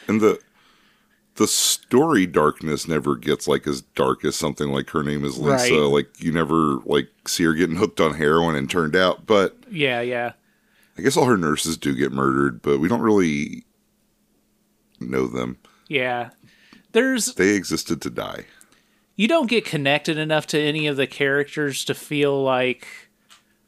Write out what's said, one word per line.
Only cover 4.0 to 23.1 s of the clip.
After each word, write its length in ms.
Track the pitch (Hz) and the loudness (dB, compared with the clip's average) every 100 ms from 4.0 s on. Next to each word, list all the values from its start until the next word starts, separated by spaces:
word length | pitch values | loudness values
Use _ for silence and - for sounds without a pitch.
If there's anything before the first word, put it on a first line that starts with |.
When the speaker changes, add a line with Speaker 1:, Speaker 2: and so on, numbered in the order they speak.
| 67 64 | 0 0
Speaker 1:
as 120 | 71 - | -2 -2
something 340 | 78 69 71 | -4 -4 -4
like 220 | 69 67 | -4 -4
Her 100 | 80 | -4
Name 240 | 71 73 71 | -2 -4 -4
Is 100 | 64 | -4
Lisa. 340 | 73 67 - | 0 2 2
Speaker 2:
Right. 180 | 80 71 | 2 4
Speaker 1:
Like, 300 | 71 71 - | 2 0 -6
you 80 | 80 | -2
never, 460 | 80 76 82 78 67 - | -2 0 0 0 -2 0
like, 240 | 71 64 _ - | -2 -2 _ -8
see 160 | - | 0
her 100 | 82 | 2
getting 240 | 78 87 85 | 2 0 0
hooked 220 | 107 - | -2 2
on 140 | 80 | 0
heroin 420 | 73 73 80 85 76 | 2 2 2 2 0
and 140 | 69 | -2
turned 260 | 90 78 90 | -2 0 2
out, 300 | 92 - - | 2 0 2
but 320 | 104 92 - - | 2 2 -2 -12
Speaker 2:
Yeah, 320 | 175 139 120 | -4 -2 -2
yeah. 320 | 123 123 120 - _ _ _ _ _ - | -4 -4 -6 -10 _ _ _ _ _ -2
Speaker 1:
I 60 | |
guess 160 | 107 160 | 0 4
all 80 | 127 | 4
her 120 | 104 | 4
nurses 380 | 80 76 80 80 | 2 0 -2 -4
do 200 | 73 64 | -4 0
get 160 | 69 | -2
murdered, 500 | 67 67 67 69 58 | 0 0 2 0 0
but 180 | 73 69 | -2 0
we 80 | 80 | 0
don't 140 | 120 | 0
really 600 | 110 104 87 73 73 - - _ _ _ _ _ _ _ _ _ _ _ _ _ | 2 4 2 0 -4 -10 -16 _ _ _ _ _ _ _ _ _ _ _ _ _
know 260 | 62 65 64 | -6 -2 -2
them. 320 | 62 62 65 _ _ _ | -4 -6 -8 _ _ _
Speaker 2:
Yeah. 420 | 143 127 123 120 - _ _ _ - _ | -4 -2 -4 -8 -14 _ _ _ -20 _
There's 420 | 226 262 254 247 | 0 2 0 -4
Speaker 1:
They 220 | - 95 101 | 0 2 2
existed 440 | 82 80 - 71 | 0 -6 -4 -6
to 80 | 71 | -4
die. 340 | 58 50 - - - - _ _ _ _ - | -8 -8 -10 -16 -20 -20 _ _ _ _ -2
Speaker 2:
You 120 | 220 | 0
don't 220 | 330 233 | 2 2
get 160 | 233 - | -2 -2
connected 540 | 160 139 147 - 156 | -2 0 0 0 -4
enough 260 | 156 156 - | 0 -2 0
to 120 | 156 | -2
any 240 | 151 156 151 | 0 -2 -2
of 120 | 135 | -2
the 100 | 131 | -4
characters 760 | - 139 139 143 - 147 131 - | -2 0 0 -2 -4 -4 -4 -6
to 100 | 123 | -8
feel, 480 | - 147 143 139 | -6 0 0 2
like, 420 | 135 127 127 123 - - - | 0 0 0 -2 -10 -20 -20